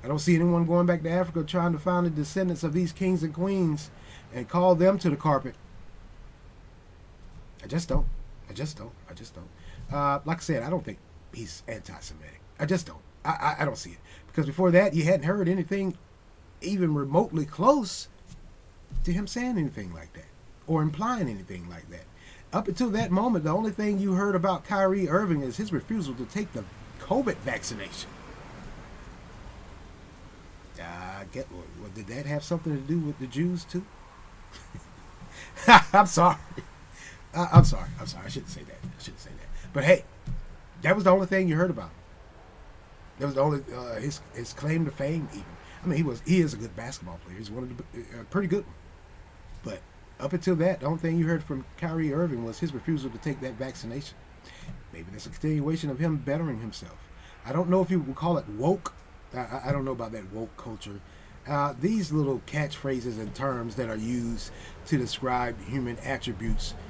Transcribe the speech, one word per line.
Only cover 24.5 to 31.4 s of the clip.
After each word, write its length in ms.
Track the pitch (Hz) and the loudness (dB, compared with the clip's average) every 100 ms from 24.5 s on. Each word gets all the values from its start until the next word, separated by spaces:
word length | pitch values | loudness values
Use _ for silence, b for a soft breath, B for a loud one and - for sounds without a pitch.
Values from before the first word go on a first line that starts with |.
| 165 | 0
Kyrie 440 | - 202 190 196 170 | 0 2 4 4 4
Irving 340 | 175 208 151 | 4 4 0
is 140 | 131 120 | 0 -4
his 160 | 214 | -2
refusal 420 | 156 - 220 143 | -2 -2 -4 -2
to 100 | 123 | -6
take 280 | 120 208 208 | -6 -6 -6
the 120 | 117 101 - - - | -8 -10 -14 -16 -16
covid 360 | - 254 247 - | 0 2 2 -2
vaccination. 720 | - 117 - 107 95 - - - - - - - - - - - - - - - - - - - - - - - - - - - - - | -4 -6 -6 -8 -10 -10 -12 -14 -16 -16 -16 -16 -14 -14 -16 -16 -16 -18 -18 -16 -16 -16 -18 -18 -18 -18 -20 -18 -20 -20 -20 -20 -18 -14
Uh, 440 | 85 87 90 98 98 | -12 -10 -10 -10 -10
get, 140 | 123 | -10